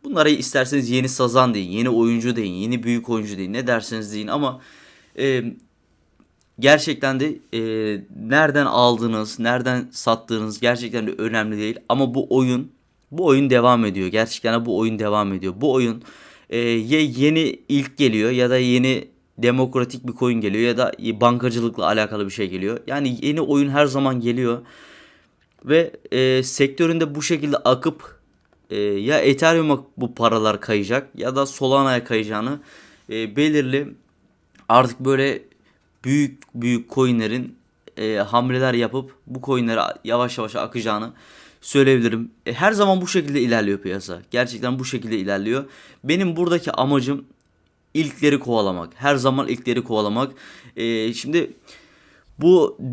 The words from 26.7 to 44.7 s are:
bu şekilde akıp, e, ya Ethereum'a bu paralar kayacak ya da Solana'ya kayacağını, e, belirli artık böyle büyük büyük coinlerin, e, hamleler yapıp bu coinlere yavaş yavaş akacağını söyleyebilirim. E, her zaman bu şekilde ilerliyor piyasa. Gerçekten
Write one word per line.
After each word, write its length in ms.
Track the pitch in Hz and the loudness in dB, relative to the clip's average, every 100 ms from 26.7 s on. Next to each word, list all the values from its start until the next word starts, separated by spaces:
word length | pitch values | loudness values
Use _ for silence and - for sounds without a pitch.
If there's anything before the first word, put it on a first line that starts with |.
| 139 170 165 160 143 | 2 0 2 -2 -4
bu 60 | |
şekilde 360 | 147 165 147 143 | -2 -2 0 0
akıp, 640 | - 131 160 151 - - _ _ _ _ _ | 2 2 0 -4 -16 -20 _ _ _ _ _
e, 100 | 104 | -4
ya 380 | 104 101 107 151 | -2 -2 0 2
Ethereum'a 640 | - 135 160 165 156 139 135 - | 4 4 4 4 2 0 -2 -8
bu 180 | 120 - | -8 0
paralar 460 | 113 113 107 104 | 2 4 2 -2
kayacak 480 | - 107 98 123 135 - | -2 -2 0 -4 -4 -8
ya 200 | 120 131 | -4 -2
da 100 | 139 | -4
Solana'ya 580 | - 135 135 135 127 | -2 2 2 2 0
kayacağını, 560 | 120 113 107 107 113 147 - - - _ _ | 0 -4 -2 -4 -4 -6 -12 -20 -20 _ _
e, 260 | 110 113 107 | -8 -6 0
belirli 580 | 151 151 131 135 143 - _ _ _ _ _ _ _ | 2 2 0 -2 -4 -12 _ _ _ _ _ _ _
artık 300 | 117 127 123 | 4 4 0
böyle 420 | 131 135 139 123 - _ _ _ _ _ | 0 0 0 -4 -10 _ _ _ _ _
büyük 400 | 127 143 143 135 - - | -2 0 0 -4 -18 -6
büyük 360 | 120 120 117 | -2 -2 -2
coinlerin, 640 | - 131 120 110 120 127 - _ _ - - | 0 2 2 0 -4 -8 -14 _ _ -20 -8
e, 180 | 110 107 | -4 -2
hamleler 580 | 104 120 127 127 127 | 0 0 0 0 0
yapıp 420 | 120 117 127 131 _ - | 0 0 -4 -10 _ -14
bu 140 | 131 | -12
coinlere 400 | 127 131 117 113 - - | -2 -2 0 0 -2 -4
yavaş 340 | 110 117 123 120 | -4 -2 -2 -4
yavaş 180 | 110 107 | -8 -6
akacağını 580 | 110 123 110 104 113 - - - - _ | -6 -6 -4 -4 -6 -14 -20 -20 -20 _
söyleyebilirim. 720 | - 143 135 131 117 113 117 _ - | -2 2 4 4 2 -2 -8 _ -10
E, 80 | |
her 180 | 120 185 | 0 0
zaman 300 | 220 202 190 | 2 2 2
bu 60 | 180 | 0
şekilde 340 | 190 147 143 | -2 -2 0
ilerliyor 380 | 123 117 104 98 | 2 0 0 -2
piyasa. 420 | 98 95 95 90 95 | -4 -8 -10 -14 -6
Gerçekten 480 | 120 123 120 123 | -4 -2 -4 -6